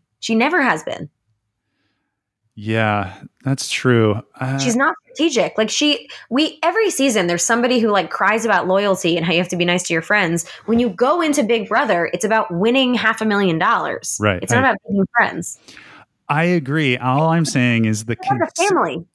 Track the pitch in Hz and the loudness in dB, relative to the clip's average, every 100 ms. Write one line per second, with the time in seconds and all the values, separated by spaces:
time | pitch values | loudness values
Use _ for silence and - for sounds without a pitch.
0 | _ _ - 220 269 349 254 160 - - | _ _ -2 0 2 2 0 -2 -4 -10
1 | 151 _ _ _ _ _ _ _ _ _ | -12 _ _ _ _ _ _ _ _ _
2 | _ _ _ _ _ - 104 113 107 104 | _ _ _ _ _ -10 -4 0 0 0
3 | 95 - - _ 135 135 - - 127 120 | -4 -12 -20 _ -4 -4 -4 -2 4 4
4 | 107 104 - - 131 135 247 233 294 - | 4 2 -4 -8 -6 -2 -2 0 0 -2
5 | _ - 320 240 165 - 220 - 294 285 | _ -2 0 0 0 0 -2 0 0 0
6 | - - - 254 311 - 320 403 415 - | -6 -18 -4 -2 -2 -2 -2 0 0 2
7 | 269 214 175 170 - 233 254 254 220 202 | 0 2 0 0 0 0 2 2 2 2
8 | 165 - 196 220 220 185 180 190 202 190 | 0 0 0 0 0 0 2 0 2 0
9 | 170 170 165 170 180 175 175 180 - 165 | 0 0 0 0 0 -2 0 0 -2 -4
10 | - 208 170 170 - - - 233 240 170 | 0 0 0 -2 -6 -10 -2 0 0 0
11 | 247 349 311 285 220 226 190 220 262 175 | 0 2 0 0 0 0 0 0 0 0
12 | 165 175 202 220 202 170 220 262 254 233 | -2 -2 0 0 0 0 2 2 2 2
13 | 220 220 220 202 190 160 196 202 - - | 0 0 0 2 2 2 2 0 -2 -8
14 | - - 107 92 - 247 262 202 - 196 | -8 -2 0 0 0 2 2 0 -2 -2
15 | 190 240 202 - 175 - - - - - | 0 0 0 -2 -10 -14 -20 -20 -20 -20
16 | _ _ - 147 175 175 135 156 143 123 | _ _ -4 0 2 0 0 0 0 0
17 | 123 135 160 165 156 131 123 117 110 107 | 0 2 2 2 0 2 2 2 2 0
18 | 110 113 - 123 - - 403 339 175 135 | -4 -6 -4 -2 -2 -2 0 0 -2 -6
19 | - | -8